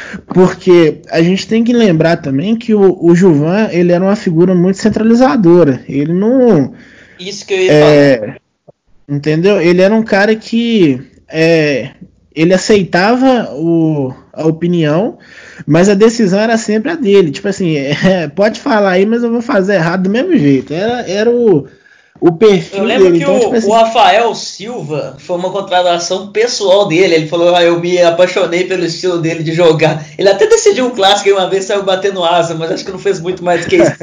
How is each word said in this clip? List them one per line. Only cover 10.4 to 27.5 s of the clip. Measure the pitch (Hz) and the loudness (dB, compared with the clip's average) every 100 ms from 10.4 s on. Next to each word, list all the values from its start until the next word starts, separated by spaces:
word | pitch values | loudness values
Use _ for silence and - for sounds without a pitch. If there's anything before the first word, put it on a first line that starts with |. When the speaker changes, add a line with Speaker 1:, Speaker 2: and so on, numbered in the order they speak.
| - 226 233 220 156 127 - _ - | -4 -4 0 2 2 0 -8 _ -10
Speaker 1:
é, | 156 165 160 151 131 135 - - _ _ | -2 2 2 0 -2 -6 -14 -20 _ _
ele | - 170 | -2 0
aceitava | 185 - 214 170 180 202 247 269 240 110 | 2 2 0 2 0 0 2 2 0 -2
o, | 135 165 165 160 147 131 - _ | -6 -2 0 0 -2 -6 -10 _
a | - 156 | -4 -4
opinião, | 160 175 175 151 160 254 - - - - - - | -2 -2 0 0 0 -4 -8 -20 -20 -20 -12 -2
mas | 156 196 | 2 2
a | |
decisão | 196 226 233 196 196 | 4 2 2 0 0
era | 226 226 | 0 -2
sempre | 220 220 269 | -2 -4 -4
a | 339 | -4
dele. | 202 202 165 | 2 2 2
Tipo | - 202 | -2 -6
assim, | 190 175 | -4 -2
<laughs> | 151 | -2
é, | 135 147 185 185 151 | -4 -2 0 0 -2
pode | 196 214 220 | -2 -2 -2
falar | 285 214 196 | -2 0 0
aí, | 180 208 | 0 0
mas | 233 | 0
eu | 233 | -2
vou | 233 | -4
fazer | 233 196 185 | -2 -2 0
errado | 196 165 190 | 0 -2 -2
do | 185 | -2
mesmo | 226 370 277 | -2 0 0
jeito. | 143 135 131 | 2 0 -2
Era, | 156 220 240 - | -6 -4 -6 -6
era | 202 226 | -2 0
o, | 240 226 151 - _ _ _ _ - | 2 2 0 -2 _ _ _ _ -2
o | 170 | 0
perfil | 165 220 185 165 196 | 4 4 4 -2 -4
Speaker 2:
Eu | |
lembro | 226 214 | -2 2
Speaker 1:
dele. | 185 170 | 2 2
Speaker 2:
que | |
Speaker 1:
Então, | - 202 | 0 0
Speaker 2:
o, | |
Speaker 1:
tipo | 220 233 | 0 -2
assim | 202 | 0
Speaker 2:
o | |
Rafael | 226 226 233 190 208 233 | 2 2 2 2 2 0
Silva | - - - 214 240 147 147 131 131 | -4 -12 -14 -12 -12 -8 -8 -8 -12
foi | - 175 | -10 -8
uma | 185 | -6
contratação | 196 190 180 180 170 170 190 202 | -8 -2 -2 0 -2 -4 -8 -6
pessoal | - - - 196 196 180 | -4 -4 -2 0 2 2
dele. | 160 185 | 2 2
Ele | 160 151 | 0 -2
falou, | 175 175 | 0 2